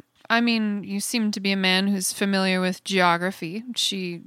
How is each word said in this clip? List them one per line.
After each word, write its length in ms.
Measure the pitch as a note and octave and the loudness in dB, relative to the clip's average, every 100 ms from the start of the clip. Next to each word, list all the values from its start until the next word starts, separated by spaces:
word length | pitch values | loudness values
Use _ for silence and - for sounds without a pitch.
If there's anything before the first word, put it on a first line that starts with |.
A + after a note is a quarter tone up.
| - _ - | -20 _ -2
I 100 | A#3 | 0
mean, 440 | A#3 A3+ G#3+ G3+ | 2 2 0 -2
you 160 | G3 G3 | -4 -6
seem 320 | - A#3+ G#3+ | -2 0 0
to 80 | G#3 | 0
be 120 | G3 | 0
a 40 | G3 | 2
man 300 | F#3 F#3 G3 | 2 2 2
who's 240 | G3 F3+ | 0 -2
familiar 460 | - G3 G3 F#3+ F#3 | -2 0 2 2 2
with 220 | F#3 F#3 | 0 -2
geography. 800 | - G3 F3 E3+ F#3 F#3+ E3 G3+ B3+ A3+ | -2 2 4 4 0 -4 -8 -8 -8 -4
She 460 | - G3 F3+ F3 | -2 -2 -6 -8